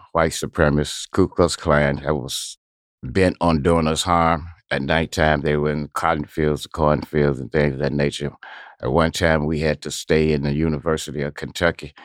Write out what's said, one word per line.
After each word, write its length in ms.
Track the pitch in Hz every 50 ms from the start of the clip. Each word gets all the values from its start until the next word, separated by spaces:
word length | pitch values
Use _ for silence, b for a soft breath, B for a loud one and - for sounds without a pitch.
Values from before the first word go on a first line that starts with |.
| - _
white 200 | - 82 80 80
supremacist 800 | - - 78 71 - - 80 73 71 73 73 - - - - -
Ku 160 | - - 92
Klux 280 | - - - 90 80 -
Klan 460 | - - 85 73 73 71 71 71 73 69
that 120 | 71 78
was 420 | 71 62 69 - - - - - - _ _ _ _ _ _ _ _ -
bent 340 | 64 - 98 92 90 - -
on 220 | 85 85 80 76
doing 260 | 67 87 85 82 80
us 160 | 78 80 78 -
harm. 440 | 90 87 85 82 82 85 76 82 85 - - _ _
At 120 | 71 71
nighttime, 600 | 69 71 82 82 80 76 - - 78 78 76 73
they 160 | 71 76 73
were 140 | 76 73 76
in 180 | 73 76 73 71 -
cotton 320 | - - 82 82 76 73
fields, 420 | - - - 78 76 76 71 -
cornfields, 720 | - - - 78 76 76 69 - - - 76 73 71 67 64
and 120 | 65 57
things 220 | - 78 73 73 67
of 60 | 65
that 140 | 71 69 69
nature. 380 | 71 71 71 69 - 73 69 - - B B B B B B B B
At 100 | - 60
one 200 | 67 82 80 82
time, 340 | - - 90 82 80 78 73
we 140 | 76 82 73
had 220 | 78 78 73 - -
to 80 | 76
stay 400 | - - - - 82 80 78 78 76
in 100 | 71 71
the 100 | 71 71
University 680 | 76 82 82 78 71 67 82 78 76 - 76 65 76
of 140 | 69 73 73
Kentucky 580 | - 76 64 - - 90 85 80 - 73 73 B B B